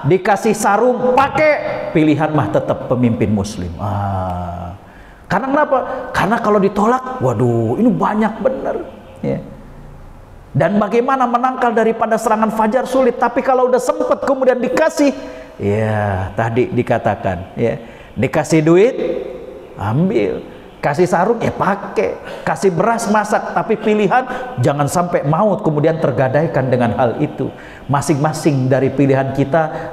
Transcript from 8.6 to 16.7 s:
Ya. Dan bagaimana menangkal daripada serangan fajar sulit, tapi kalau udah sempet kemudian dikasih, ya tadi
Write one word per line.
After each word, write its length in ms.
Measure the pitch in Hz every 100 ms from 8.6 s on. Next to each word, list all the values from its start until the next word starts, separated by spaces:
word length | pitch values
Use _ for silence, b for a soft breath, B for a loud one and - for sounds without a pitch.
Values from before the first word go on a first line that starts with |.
| - 440 330 - - -
Ya. 240 | 139 147 - - - - - - - - - - - 135
Dan 240 | 165 208
bagaimana 480 | 208 233 262 262 240
menangkal 440 | 240 254 247 240 220
daripada 400 | 220 226 226 220
serangan 320 | 226 214 220
fajar 400 | 220 220 254 208
sulit, 320 | 262 - -
tapi 240 | 240 254
kalau 240 | 254 254 247
udah 140 | 214
sempet 420 | 294 302 - 294
kemudian 320 | - 269 262 247
dikasih, 560 | - - 311 - 285 269 B B B -
ya 720 | 101 107 110 107 104 95 92
tadi 400 | 95 117 120 120